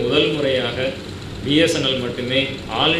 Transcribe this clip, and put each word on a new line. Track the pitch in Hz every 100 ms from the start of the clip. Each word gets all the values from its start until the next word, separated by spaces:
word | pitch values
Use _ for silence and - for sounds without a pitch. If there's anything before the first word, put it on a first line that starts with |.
முதல் | 123 147 151
முறையாக | 156 135 127 120 123 135 - - - - - 123
பி | 151 165
எஸ் | 156
என் | 135
எல் | 127 120
மட்டுமே | 127 120 135 135 101 92 113
all | 151